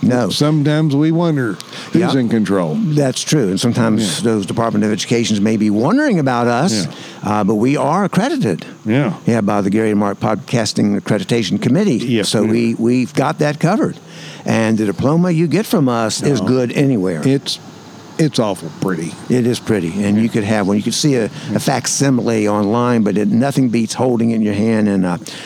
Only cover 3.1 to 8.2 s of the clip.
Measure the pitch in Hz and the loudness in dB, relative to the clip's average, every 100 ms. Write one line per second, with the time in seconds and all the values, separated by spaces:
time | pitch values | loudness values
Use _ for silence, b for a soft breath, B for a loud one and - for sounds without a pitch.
3.1 | 127 - 156 104 95 120 120 113 107 107 | -2 0 0 2 0 0 0 2 2 0
4.1 | 78 117 110 95 - 113 104 107 107 - | -2 0 0 -2 -2 0 0 0 -2 -2
5.1 | 120 113 107 104 110 107 104 131 254 302 | -2 0 0 0 2 0 2 2 2 2
6.1 | 190 135 123 120 120 175 220 - B B | 2 2 0 0 2 0 0 -4 B B
7.1 | B 98 107 101 110 120 143 135 170 196 | B -2 0 2 2 2 0 0 0 0
8.1 | - | 0